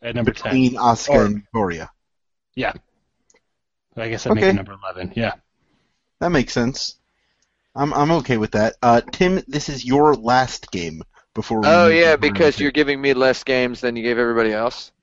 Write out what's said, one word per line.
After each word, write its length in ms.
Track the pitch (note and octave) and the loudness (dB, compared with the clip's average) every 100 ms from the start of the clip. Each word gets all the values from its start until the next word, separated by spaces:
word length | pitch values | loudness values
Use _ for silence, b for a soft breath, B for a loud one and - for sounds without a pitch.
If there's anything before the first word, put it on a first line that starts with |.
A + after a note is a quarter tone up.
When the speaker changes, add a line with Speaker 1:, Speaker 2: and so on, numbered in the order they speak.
Speaker 1:
at 140 | A#2 A#2+ | -8 -2
number 180 | A2+ | -2
ten. 180 | - A2 | -4 -2
Speaker 2:
between 220 | C3 B2+ A#2+ | 0 0 2
Asuka 340 | A#2+ A2+ - | 0 0 2
Speaker 1:
Or 120 | C#3 G#2 | 2 2
Speaker 2:
and 160 | G#2 - | -2 -6
Ikoria. 340 | A2+ F#2+ E2 D#2+ _ _ _ _ _ _ B2+ | -4 -4 -4 -12 _ _ _ _ _ _ -8
Speaker 1:
Yeah. 180 | A#2 - _ _ _ _ _ _ _ _ _ _ _ A2+ | -6 -8 _ _ _ _ _ _ _ _ _ _ _ -10
I 140 | A2+ | -8
guess 140 | A2+ | -6
that 100 | - | -2
makes 120 | G#2+ F#3+ | 2 2
Speaker 2:
Okay. 40 | |
Speaker 1:
it 20 | G2+ | 0
number 180 | G2 | -4
eleven, 400 | G2 F#2+ F2+ F2+ A#2 | -14 -14 -12 -10 -6
yeah. 180 | G#2+ - _ _ _ _ _ _ _ _ | -6 -6 _ _ _ _ _ _ _ _
Speaker 2:
That 100 | F3 | -2
makes 220 | D3+ - | -2 -2
sense. 440 | B2+ A#2+ - - - _ _ _ _ _ _ _ - | -2 -4 -6 -10 -12 _ _ _ _ _ _ _ -6
I'm, 180 | D3 | -4
I'm 180 | C#3 D3 | 0 0
okay 260 | E3 C3 A#2 | 0 0 -2
with 140 | G#2+ | 0
that. 240 | G#2+ A2 - | 0 -2 0
Uh, 200 | A#2+ A#2+ | 2 2
Tim, 400 | - - F#3 F#3 - | 2 0 0 0 -4
this 220 | D3+ D3 | -8 -8
is 140 | C3 B2 | -8 -2
your 300 | C#3 D3+ B2+ | 4 4 2
last 560 | A2 B2+ B2+ - - | 2 0 0 -6 -10
game 300 | F#2 E2+ D#2+ - b b | -8 -8 -10 -16 b b
before 280 | - - A2+ | -12 -4 0
we 60 | G#2+ | 4
Speaker 3:
Oh, 200 | F3 E3+ | 6 6
Speaker 2:
move 60 | D#3+ | 6
Speaker 3:
yeah, 200 | E3 D3 | 4 4
Speaker 2:
on 20 | |
Speaker 3:
because 340 | D3+ G3 D3+ C#3 | 0 2 2 2
Speaker 2:
to 60 | |
Speaker 3:
you're 80 | C#3+ | -2
giving 300 | D3 C#3+ C#3 | 0 0 0
me 120 | C#3 | 0
less 300 | B2+ C3 B2 | 2 2 0
games 380 | - B2+ B2 A#2 | -2 -2 -2 -4
than 140 | B2 A#2 | -6 -4
you 80 | |
gave 140 | A#2 A#2+ | -2 0
everybody 320 | A#2+ A#2 A2 | 0 0 0
else? 380 | G#2+ A#2 - - _ | 0 -4 -6 -16 _